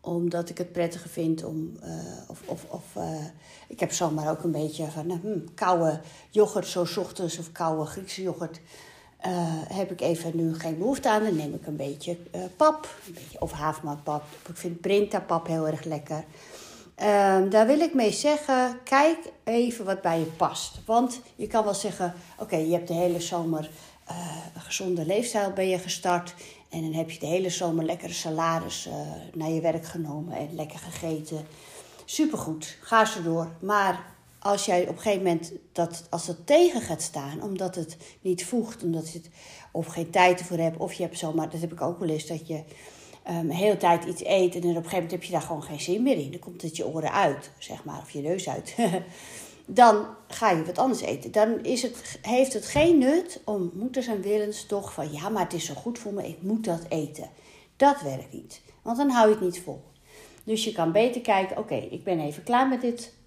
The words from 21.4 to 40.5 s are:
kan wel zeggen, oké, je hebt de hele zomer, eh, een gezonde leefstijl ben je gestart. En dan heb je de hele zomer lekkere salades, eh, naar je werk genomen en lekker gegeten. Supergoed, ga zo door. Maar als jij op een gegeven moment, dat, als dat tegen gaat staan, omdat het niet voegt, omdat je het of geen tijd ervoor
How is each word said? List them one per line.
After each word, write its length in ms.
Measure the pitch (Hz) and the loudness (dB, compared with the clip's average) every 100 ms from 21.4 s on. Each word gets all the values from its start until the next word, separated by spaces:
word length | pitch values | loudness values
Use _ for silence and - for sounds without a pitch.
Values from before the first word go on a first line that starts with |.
| 220 | 0
kan 180 | 233 | 2
wel 100 | 214 | 2
zeggen, 400 | 196 208 170 180 175 - - | 0 -4 -2 -4 -4 -18 -12
oké, 180 | - 160 | -2 0
je 160 | 160 | 2
hebt 160 | 170 170 | 0 0
de 60 | |
hele 260 | 170 180 170 | 2 2 2
zomer, 500 | 170 175 165 156 156 - - - - | -2 -2 0 -2 -4 -12 -20 -20 -14
eh, 100 | 170 175 160 165 | -12 -10 -10 -12
een 60 | 170 | -16
gezonde 460 | - - 190 175 160 | -8 -4 -2 0 2
leefstijl 460 | 202 240 214 196 | 2 2 0 0
ben 160 | 190 190 | 2 2
je 100 | 180 | 2
gestart. 560 | 185 - 185 175 175 - - - _ | -2 -2 2 2 0 -16 -20 -20 _
En 120 | 165 | -6
dan 100 | 160 | -4
heb 180 | 160 160 | -2 -4
je 80 | - | -4
de 80 | 151 | 0
hele 240 | 180 185 | 0 0
zomer 340 | 175 175 160 | -2 0 0
lekkere 280 | 160 175 170 | 0 -4 -6
salades, 720 | 175 170 156 165 165 170 - 175 | -6 -4 0 0 0 -2 -10 -8
eh, 60 | 156 151 156 165 | -8 -8 -12 -12
naar 160 | 165 156 | -6 -2
je 100 | 160 | 0
werk 260 | 165 160 160 | 0 0 -4
genomen 500 | 175 156 147 170 147 | -8 -6 -6 -6 -8
en 180 | 147 | -8
lekker 240 | 165 151 - | -8 -10 -10
gegeten. 680 | 175 160 165 156 156 156 156 - - - - - | -14 -8 -4 -4 -6 -10 -10 -18 -20 -20 -20 -20
Supergoed, 720 | - - 311 - - 160 - - | -10 0 0 0 -4 -6 -8 -14
ga 240 | - 226 | 2 4
zo 180 | 214 202 | 4 2
door. 260 | 165 165 165 - | -2 -2 -2 -8
Maar 560 | 190 208 196 175 - - _ - | 0 2 2 0 -8 -20 _ -6
als 260 | 202 202 | 0 0
jij 180 | - 180 | 2 2
op 140 | 180 170 | 2 -2
een 60 | |
gegeven 220 | 220 196 | 0 2
moment, 280 | 190 165 - - _ | 2 0 -2 -14 _
dat, 340 | - 170 - - | -2 -2 -4 -8
als 160 | 170 170 | -6 -6
dat 200 | 170 - | -8 6
tegen 340 | 294 349 254 | 8 8 4
gaat 220 | - 156 | -4 -6
staan, 400 | - 151 139 156 | -4 -6 -8 -8
omdat 320 | 208 185 185 | -6 -4 -4
het 220 | 180 156 - - - | -4 -8 -10 -20 -8
niet 240 | 190 180 | -2 -2
voegt, 380 | - 247 - - | 0 -2 -2 -4
omdat 300 | 175 165 160 | -4 -2 -6
je 60 | 170 | -12
het 120 | - - - - - | -16 -20 -20 -20 -10
of 140 | 165 160 | -6 -6
geen 240 | - 170 | -6 0
tijd 280 | 185 180 180 | 6 6 6
ervoor 180 | 175 | 0